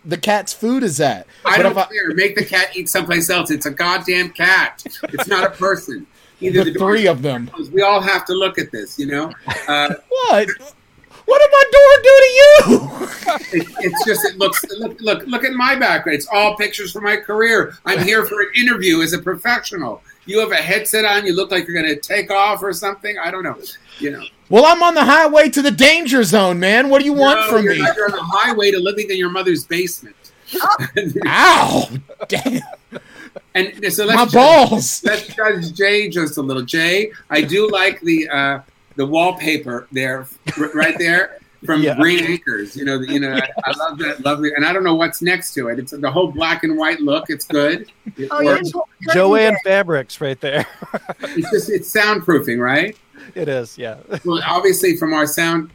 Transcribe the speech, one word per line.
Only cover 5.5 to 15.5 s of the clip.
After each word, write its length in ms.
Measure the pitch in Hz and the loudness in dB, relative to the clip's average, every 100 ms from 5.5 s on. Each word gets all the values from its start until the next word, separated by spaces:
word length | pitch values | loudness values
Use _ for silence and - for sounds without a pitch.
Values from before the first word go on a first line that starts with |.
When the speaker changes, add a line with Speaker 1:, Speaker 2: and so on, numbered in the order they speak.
Speaker 2:
person. 540 | - 190 180 - 117 - _ _ _ | -2 -4 -2 -6 -14 -16 _ _ _
Either 240 | 185 180 170 | -2 0 0
Speaker 1:
The 60 | |
Speaker 2:
the 80 | 151 | 0
door 120 | 190 | 0
Speaker 1:
three 120 | 220 | 2
Speaker 2:
is 60 | 190 | 2
Speaker 1:
of 120 | 139 | 0
them. 260 | 143 123 123 | -4 -6 -10
Speaker 2:
closed. 240 | 165 139 | -12 -4
We 100 | 185 | 0
all 200 | 196 202 | 2 2
have 240 | 190 185 185 | 0 -4 -2
to 80 | |
look 260 | 185 190 175 | -2 -2 -4
at 120 | 139 | -8
this, 260 | 113 101 - | -10 -14 -10
you 60 | 139 | -6
know? 240 | 143 165 - - - - | -6 -6 -12 -10 -10 -4
Uh, 240 | 147 147 - - | -2 -2 -4 -6
Speaker 1:
What? 400 | 523 494 208 190 - 277 _ _ _ _ - - | -4 2 2 0 -6 -14 _ _ _ _ -14 0
What 140 | 539 | 4
did 80 | 587 | 6
my 120 | 571 554 | 6 8
door 200 | 571 554 554 | 10 10 10
do 120 | 523 539 | 10 10
to 80 | 523 508 | 8 10
you? 1200 | 587 587 - - 139 - 370 - - 311 - 175 | 10 10 8 2 2 -10 -10 -8 -4 -4 -4 -6
<laughs> 0 | |
Speaker 2:
it, 60 | 165 - | -6 -6
it's 260 | 180 170 220 | -4 -2 -2
just, 180 | 190 202 | -2 -2
it 120 | 185 | -2
looks, 260 | 190 - - 202 | -2 -2 -8 -10
look, 240 | 226 - | -10 -8
look, 240 | 214 180 262 | -4 -4 -4
look 180 | 240 | -4
at 100 | 262 | -4